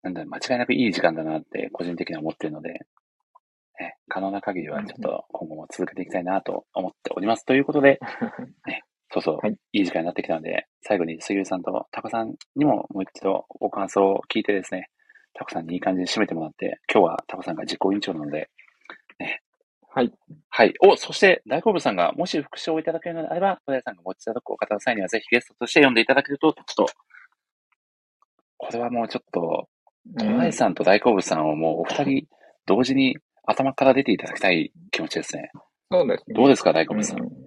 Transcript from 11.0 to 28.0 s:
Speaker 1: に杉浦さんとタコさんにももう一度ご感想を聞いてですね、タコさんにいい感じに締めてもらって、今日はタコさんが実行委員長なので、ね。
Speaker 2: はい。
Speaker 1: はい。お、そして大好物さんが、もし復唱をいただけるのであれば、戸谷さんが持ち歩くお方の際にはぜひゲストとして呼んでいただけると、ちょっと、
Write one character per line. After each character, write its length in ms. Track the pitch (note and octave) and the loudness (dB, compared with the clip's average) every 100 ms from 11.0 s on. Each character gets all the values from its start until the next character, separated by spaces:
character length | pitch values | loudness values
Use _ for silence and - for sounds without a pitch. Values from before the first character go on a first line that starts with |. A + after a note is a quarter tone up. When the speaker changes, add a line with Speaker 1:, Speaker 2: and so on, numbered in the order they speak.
| E2 | 0
Speaker 1:
に 140 | D#2+ | -4
杉 180 | - G2 | -4 -2
浦 60 | F#2+ | -2
さ 120 | F2+ | -4
ん 60 | |
と 240 | E2+ F#2 - | -2 -6 -6
タ 100 | - | -12
コ 60 | A2+ | -6
さ 140 | A2+ | -6
ん 120 | A2+ - - C3+ | -6 -10 -10 0
に 100 | D3 | 2
も 200 | G#2+ - | 2 -2
も 100 | G2 | -6
う 20 | |
一 180 | F#2+ - | -8 -4
度 240 | F#2+ - - | -2 -2 -4
ご 220 | - G2+ | -6 -6
感 180 | - F#2+ | -4 -2
想 180 | G2+ G2 | 4 4
を 140 | G2 - | 2 -2
聞 100 | A2 | -2
い 40 | |
て 100 | G#2+ | 0
で 100 | G2+ | -2
す 100 | F2+ | -2
ね、 160 | F#2 F2+ _ _ _ _ | -10 -12 _ _ _ _
タ 120 | - - | -14 -10
コ 60 | |
さ 100 | F2 | -10
ん 40 | E2 | -6
に 100 | F2+ | -2
い 20 | |
い 20 | |
感 160 | F#2+ F#2 | 0 0
じ 60 | |
に 60 | F2+ | -2
締 120 | - | -2
め 80 | G#2 | -2
て 80 | E2+ | -2
も 60 | |
ら 60 | D#2+ | -6
っ 40 | |
て、 260 | - F#2+ - - | -6 -8 -6 2
今 80 | - | 4
日 40 | - | 4
は 180 | - - | 2 -8
タ 100 | F2+ | -10
コ 60 | |
さ 100 | F2 | -8
ん 20 | D#2+ | -8
が 100 | D#2 | -8
実 140 | E2+ | -2
行 140 | F#2+ | 0
委 20 | G2+ | 0
員 60 | |
長 120 | G2+ | -2
な 60 | E2 | -6
の 100 | D2 | -6
で、 200 | D2 - _ _ _ - - _ _ | -8 -8 _ _ _ -20 -20 _ _
ね。 240 | - - _ _ _ _ _ | -10 -10 _ _ _ _ _
Speaker 2:
は 100 | C3+ | -2
い。 80 | A#2+ _ _ - _ | -2 _ _ -20 _
Speaker 1:
は 140 | - | 4
い。 100 | - - | 4 8
お、 140 | F#3+ - | 8 8
そ 160 | - | 0
し 80 | - | 4
て 220 | G3 E3+ - | 4 4 0
大 140 | C#3+ | 0
好 120 | A3+ | 2
物 100 | F3+ | 2
さ 80 | C3 | 0
ん 40 | F#2+ | 2
が、 180 | E2+ | 0
も 120 | - F3+ | 0 -2
し 160 | D#3+ | -2
復 180 | C#3 - | -6 -8
唱 140 | - | -4
を 60 | D#3+ | -2
い 40 | |
た 80 | D#3+ | -2
だ 80 | D#3+ | -4
け 100 | F3 | -6
る 60 | E3 | -6
の 80 | |
で 40 | D#3+ | -4
あ 40 | |
れ 80 | E3+ | 0
ば、 160 | G3 F3+ - | 0 -2 -4
戸 80 | |
谷 80 | C3 | -4
さ 100 | B2 | -4
ん 40 | F#2 | -10
が 60 | |
持 120 | F2+ - | -12 -10
ち 160 | - | -6
歩 100 | A2+ | -8
く 100 | - | -6
お 60 | G2 | -6
方 160 | - | -4
の 60 | G#2 | -2
際 160 | - A2+ | -2 -2
に 60 | |
は 60 | F#2 | -2
ぜ 120 | A2+ | -4
ひ 80 | - | 2
ゲ 120 | A#2+ | 0
ス 80 | - | 0
ト 60 | _ | _
と 120 | A#2+ | 0
し 60 | |
て 100 | E3 | 6
呼 80 | C#3 | 6
ん 20 | |
で 80 | A#2 | 6
い 40 | A2+ | 4
た 80 | |
だ 100 | C3 | 2
け 80 | - | 2
る 60 | C#3+ | 0
と、 160 | D#3 | 0
ち 60 | - | 0
ょ 20 | |
っ 20 | - - | -8 0
と、 100 | - - _ - - _ _ _ _ _ _ _ | 0 -2 _ -20 -20 _ _ _ _ _ _ _